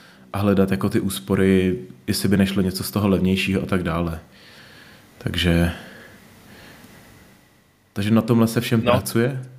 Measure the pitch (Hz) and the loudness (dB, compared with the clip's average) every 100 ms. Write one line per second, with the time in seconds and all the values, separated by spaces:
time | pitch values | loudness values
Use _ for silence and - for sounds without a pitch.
0 | - - - 101 101 98 95 95 104 113 | -20 -20 -12 -2 2 2 2 0 -2 -2
1 | 95 - - 98 95 95 92 90 - - | -2 -4 -2 2 4 4 2 -2 -8 -10
2 | - 101 95 101 95 104 92 90 - 104 | -6 -2 0 2 2 0 -2 -4 -6 -2
3 | 101 92 92 95 - 95 - 95 85 82 | 0 2 2 0 0 -2 -2 -4 -2 -4
4 | 85 80 - - - - - - - - | -4 -8 -16 -20 -20 -20 -20 -20 -20 -20
5 | - - - 87 87 85 85 - - - | -20 -12 -8 -2 0 2 0 -4 -14 -20
6 | - - - - - - - - - - | -20 -20 -20 -20 -20 -20 -20 -20 -20 -20
7 | - - - _ _ _ _ _ _ - | -20 -20 -20 _ _ _ _ _ _ -6
8 | 104 113 113 117 113 120 - 117 120 113 | 0 2 4 2 2 0 0 0 2 0
9 | - 117 123 131 - | 0 0 0 -4 -12